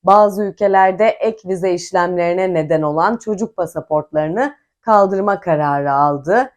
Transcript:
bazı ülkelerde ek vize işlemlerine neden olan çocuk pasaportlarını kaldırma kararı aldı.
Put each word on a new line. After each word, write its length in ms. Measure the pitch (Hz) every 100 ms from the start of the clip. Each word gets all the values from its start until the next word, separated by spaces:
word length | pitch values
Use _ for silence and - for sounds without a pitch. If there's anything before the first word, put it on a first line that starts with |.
bazı 400 | 185 208 208 196
ülkelerde 640 | 202 185 202 190 190 185 220
ek 440 | - 220 220 180
vize 240 | 185 185
işlemlerine 800 | 175 175 185 175 180 170 180 185
neden 280 | 170 151 160
olan 360 | 151 151 185 233
çocuk 400 | - 202 220 -
pasaportlarını 960 | 165 160 - 151 151 151 156 190 285 - _ _
kaldırma 580 | - 208 196 196 208 196
kararı 540 | 175 151 147 143 143
aldı. 560 | 139 147 143 139 220 262